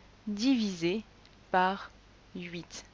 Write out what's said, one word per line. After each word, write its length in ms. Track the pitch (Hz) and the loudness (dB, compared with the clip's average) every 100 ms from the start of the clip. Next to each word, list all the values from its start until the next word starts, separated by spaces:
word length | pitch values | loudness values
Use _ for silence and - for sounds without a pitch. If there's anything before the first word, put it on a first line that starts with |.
| - - 220 | -20 -14 -8
divisé 760 | 202 254 254 208 175 170 214 - - - - - | -2 2 4 2 0 0 -2 -4 -18 -20 -20 0
par 400 | 185 185 196 - - - - - 185 | 2 4 0 -8 -18 -20 -20 -16 -12
huit. 500 | 175 170 - - - | -10 -10 -12 -16 -18